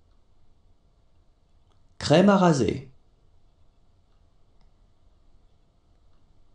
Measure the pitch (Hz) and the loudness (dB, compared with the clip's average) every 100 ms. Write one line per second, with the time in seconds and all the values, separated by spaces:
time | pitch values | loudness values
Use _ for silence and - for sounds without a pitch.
0 | _ _ _ _ - _ _ _ _ _ | _ _ _ _ -20 _ _ _ _ _
1 | _ _ _ _ _ _ _ _ _ - | _ _ _ _ _ _ _ _ _ -10
2 | - 151 202 196 175 143 98 - - - | -2 2 2 2 2 0 -4 -6 -12 -20
3 | _ _ _ _ _ _ _ _ _ _ | _ _ _ _ _ _ _ _ _ _
4 | _ _ _ _ _ _ - _ _ _ | _ _ _ _ _ _ -20 _ _ _
5 | _ _ _ - _ _ _ _ _ _ | _ _ _ -20 _ _ _ _ _ _
6 | _ - _ _ - | _ -20 _ _ -20